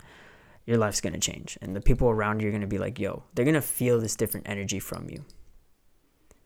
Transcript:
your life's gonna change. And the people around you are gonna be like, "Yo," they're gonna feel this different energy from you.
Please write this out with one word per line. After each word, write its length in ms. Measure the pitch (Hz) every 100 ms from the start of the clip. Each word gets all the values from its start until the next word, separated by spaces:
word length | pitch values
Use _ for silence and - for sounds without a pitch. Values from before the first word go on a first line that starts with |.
| - - - - - -
your 140 | - 117
life's 220 | 107 98
gonna 180 | 92 82
change. 400 | - - - -
And 140 | -
the 60 | 98
people 280 | - 123 123
around 320 | 110 104 107
you 80 | 107
are 40 |
gonna 160 | 104 101
be 100 | 98
like, 220 | 98 120
"Yo," 240 | 95 - -
they're 100 | -
gonna 160 | 127 156
feel 380 | 131 - 123 120
this 160 | 110
different 340 | - 110 - -
energy 300 | 101 98 98
from 320 | - 85 85
you. 140 | - 143 - - - _ _ _ _ _ _ _ _